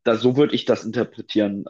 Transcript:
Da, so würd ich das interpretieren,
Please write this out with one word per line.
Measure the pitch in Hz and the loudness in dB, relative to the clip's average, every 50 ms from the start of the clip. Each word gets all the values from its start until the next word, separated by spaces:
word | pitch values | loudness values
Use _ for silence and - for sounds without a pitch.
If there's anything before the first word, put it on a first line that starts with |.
| - | -2
Da, | 120 113 | 0 0
so | 110 113 127 127 | 2 2 2 4
würd | 139 147 147 - | 4 2 2 2
ich | 120 - | -2 0
das | - 113 - - | 0 0 0 -2
interpretieren, | 113 110 123 110 - - - 110 - - 107 104 101 98 101 - | -6 -4 -4 -4 -4 -6 -16 -10 -4 0 0 0 0 -2 -6 -4